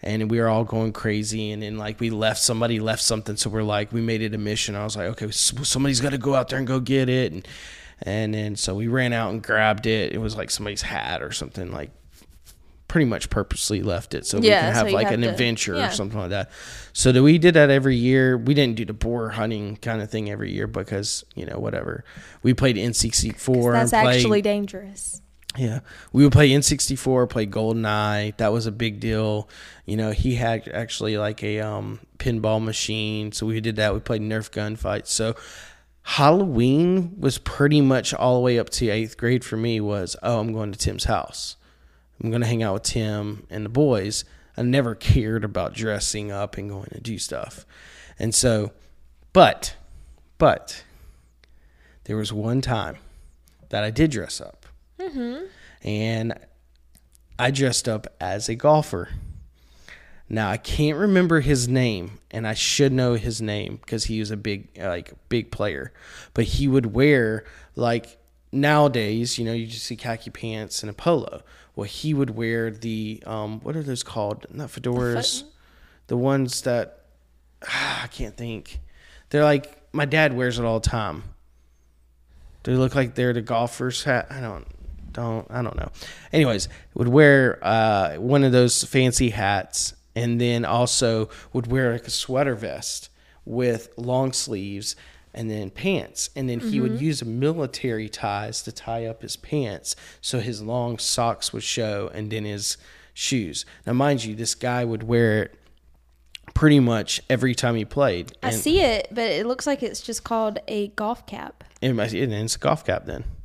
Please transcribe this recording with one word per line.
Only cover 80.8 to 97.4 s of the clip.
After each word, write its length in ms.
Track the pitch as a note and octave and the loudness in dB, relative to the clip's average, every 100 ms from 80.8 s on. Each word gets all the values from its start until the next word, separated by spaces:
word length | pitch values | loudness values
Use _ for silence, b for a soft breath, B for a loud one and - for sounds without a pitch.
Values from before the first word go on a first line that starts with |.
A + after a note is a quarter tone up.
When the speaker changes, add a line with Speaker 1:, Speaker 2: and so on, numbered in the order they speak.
Speaker 1:
the 80 | - | 0
time. 340 | A#2+ G2+ D#2 - - _ _ _ _ _ _ _ _ _ - - - | -2 -4 -6 -12 -18 _ _ _ _ _ _ _ _ _ -20 -20 -12
They 100 | - | -2
look 220 | B2+ C3 C#3 | 2 2 0
like 200 | B2+ B2 | -2 0
they're 180 | B2 | 0
the 80 | A#2+ | 0
golfer's 640 | A2 A#2 A#2+ - B2+ B2 | -2 0 0 -2 -6 -4
hat. 240 | D3+ B2 - | -2 -2 -2
I 120 | C3+ | -10
don't, 260 | A#2+ F2+ - - - - - | -10 -10 -14 -14 -14 -14 -12
don't, 340 | - A#2 A2+ - | -8 -4 -6 -6
I 120 | A#2+ | -6
don't 160 | A#2 - | -4 -6
know. 120 | - B B B B | -8 B B B B
Anyways, 340 | D#3 C#3 G#2 - B B - | 2 4 2 -4 B B -2
would 120 | A#2+ | 4
wear, 500 | C3+ D3 C#3 B2+ - | 8 10 8 6 0
uh, 540 | F#2 A2+ A2 G2+ F2+ D#2 | 0 2 4 4 2 -2
one 260 | A#2 C#3+ | 2 4
of 80 | C3+ | 6
those 320 | B2 B2 - | 6 6 2
fancy 460 | - C3+ B2+ A#2+ B2+ | 2 4 4 4 0
hats, 640 | G#2 G2 G2+ - - - - _ A#2 | 2 0 0 -2 -6 -6 -8 _ -4
and 260 | A#2+ A#2+ | -2 0
then 240 | A#2+ A#2+ G2 | 2 0 0
also 640 | A#2 B2 - A#2+ A2+ G#2+ B B | 2 2 2 2 0 -4 B B
would 140 | C3 A#2 | -6 -2
wear, 260 | C3 B2 | 0 0
like, 140 | A#2+ - | -2 -6
a 40 | |
sweater 440 | - - B2+ C#3+ A2+ | -8 -2 0 0 -2
vest 540 | G#2 C2+ - - - b b b - | -6 -8 -8 -10 -14 b b b -8
with 440 | A2+ B2 A2+ - - | -2 0 -2 -6 -10
long 380 | A#2+ B2+ C3+ | -2 0 0
sleeves 640 | B2+ - G#2 G2+ G2+ G#2 - B B B | -2 -4 -6 -6 -8 -8 -10 B B B
and 160 | - A2+ | -10 -8
then 200 | G#2+ G2 | -6 -8
pants. 600 | - F#3+ F3+ - - - - | -6 -2 -2 -4 -8 -8 -6
And 140 | C3 | -4
then 100 | A#2 | -4
he 220 | G#3+ - | -2 -2
would 120 | - | 0
Speaker 2:
Mm-hmm. 100 | A#2+ D3+ | 0 -2
Speaker 1:
use 180 | C#3 | -2
military 840 | A#2 A#2 | -4 -2